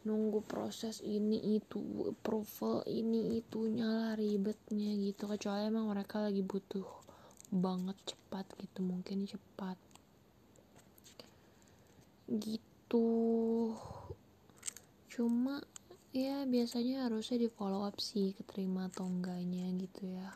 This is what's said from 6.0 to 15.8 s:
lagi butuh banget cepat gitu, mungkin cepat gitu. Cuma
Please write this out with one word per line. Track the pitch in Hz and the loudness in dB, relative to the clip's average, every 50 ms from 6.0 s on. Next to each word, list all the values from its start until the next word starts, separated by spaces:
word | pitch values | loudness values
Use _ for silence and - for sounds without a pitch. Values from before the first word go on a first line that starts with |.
| 196 - - 214 | -2 -2 -2 0
lagi | 214 208 202 196 190 | 0 2 2 2 0
butuh | 190 - 196 - - - 190 190 - - - - - - - - - - - - - - | 0 -2 -4 -4 -4 -6 -6 -6 -6 -10 -16 -18 -20 -20 -20 -20 -20 -20 -20 -8 0 2
banget | 185 180 185 185 185 180 185 196 - - | 2 2 4 2 0 -2 -4 -4 -6 -8
cepat | - - - - - - 190 196 - - - | -12 -12 -12 -12 -10 -8 -8 -8 -8 -10 -12
gitu, | 202 - - - | -12 -10 -6 -4
mungkin | 185 185 180 180 185 - 196 196 196 202 | -2 -2 -2 -2 -4 -2 -2 -2 -2 -4
cepat | - 202 - - - - 202 185 185 - - - - - - _ - - - - - - - - - - - - - - - - - - - - - - - - - - - - - - - - - - - - - - - - - - - - 240 | -6 -12 -14 -14 -10 -8 -6 -6 -6 -8 -12 -20 -20 -20 -20 _ -20 -20 -20 -20 -20 -20 -20 -20 -20 -20 -20 -20 -20 -20 -20 -20 -20 -20 -20 -20 -20 -20 -20 -20 -20 -20 -20 -20 -20 -20 -20 -20 -20 -20 -20 -20 -20 -20 -20 -20 -20 -20 -6 -2 -2
gitu. | 220 208 214 220 226 - - - - - - - 233 226 226 226 226 226 226 226 226 226 226 226 226 233 226 226 - - - - - - - - - - - - - - - - - - - - - - - - - - | -2 -2 -2 -6 -6 -6 -10 -20 -20 -8 2 4 4 6 6 4 4 4 4 4 4 4 4 4 2 2 0 -2 -6 -10 -12 -12 -12 -12 -14 -14 -16 -16 -20 -20 -20 -20 -20 -20 -12 -12 -12 -12 -12 -20 -20 -20 -20 -20
Cuma | - - - 233 233 233 240 247 262 285 285 330 - - - | -12 -2 0 2 2 4 2 2 0 0 -4 -8 -12 -16 -18